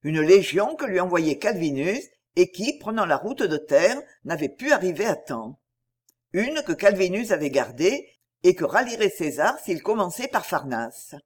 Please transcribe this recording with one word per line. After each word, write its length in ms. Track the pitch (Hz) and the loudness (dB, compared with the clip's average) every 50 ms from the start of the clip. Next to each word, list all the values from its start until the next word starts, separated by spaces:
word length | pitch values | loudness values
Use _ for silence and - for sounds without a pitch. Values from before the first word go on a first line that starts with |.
Une 180 | - 147 160 156 | -4 -2 0 2
légion 540 | 151 160 190 196 175 - 147 180 208 262 320 | 6 8 8 8 8 4 0 0 0 0 -2
que 100 | 302 302 | -6 -6
lui 140 | 233 185 180 | -2 0 0
envoyait 400 | 180 180 175 170 165 156 143 143 | 0 2 0 2 2 0 0 0
Calvinus 640 | - 214 226 180 165 151 139 135 143 180 208 277 - _ _ _ _ _ _ | -2 -2 -2 0 -2 -2 -2 -2 -2 -2 -2 -4 -8 _ _ _ _ _ _
et 160 | 170 - - | 2 2 2
qui, 260 | - - 208 269 294 - | 0 -6 -6 -6 -6 -6
prenant 280 | - 214 220 226 196 | -8 -6 -2 -2 0
la 100 | 165 143 | 0 0
route 260 | 131 - 214 262 - 233 | -2 -2 -6 -4 -2 -2
de 120 | 175 156 | -2 -2
terre, 460 | 147 - - 143 147 170 208 247 285 302 - _ _ _ | -4 -2 2 4 4 4 4 2 0 -8 -14 _ _ _
n'avait 240 | 139 170 151 151 135 | -6 -4 -4 -4 -6
pu 240 | - - 247 294 | -6 -6 0 0
arriver 340 | 285 - 180 185 165 160 208 | 0 2 2 -2 -2 0 -2
à 80 | 226 - | -2 -2
temps. 460 | - - - 139 113 110 117 147 _ _ _ _ _ _ _ _ _ _ _ _ _ _ _ | -4 -6 -10 -10 -8 -8 -12 -16 _ _ _ _ _ _ _ _ _ _ _ _ _ _ _
Une 280 | - 180 226 262 - 208 - | -4 -2 -2 -2 -4 -6 -4
que 80 | 175 | -4
Calvinus 580 | 160 - 208 202 202 190 196 175 185 214 240 214 | -6 4 4 4 4 4 0 0 0 -4 -2 -2
avait 200 | 196 151 151 143 | -2 -2 -2 0
gardée 600 | 131 139 120 110 120 117 160 190 262 285 - _ _ _ _ _ _ _ | 0 0 -2 -2 -4 0 0 2 2 0 -8 _ _ _ _ _ _ _
et 120 | - 180 180 | 4 4 4
que 100 | - 165 | 4 -2
rallierait 440 | 139 160 220 254 240 233 226 214 190 | 2 2 0 0 0 -2 -2 -2 -2
César 500 | - - 170 151 - - 156 208 262 - | 0 -2 -6 -4 0 0 0 0 0 -2
s'il 220 | - - 175 156 | -4 -6 -6 -4
commençait 460 | - 208 220 226 196 175 - - 247 262 | -2 -2 0 0 0 -2 -4 -8 -8 -2
par 160 | 262 220 - | -4 -4 -2
Pharnace. 680 | - 180 147 135 135 123 113 117 117 - - - - - 143 _ | -2 -4 -4 -4 -4 -6 -4 -6 -6 -10 -16 -18 -18 -20 -20 _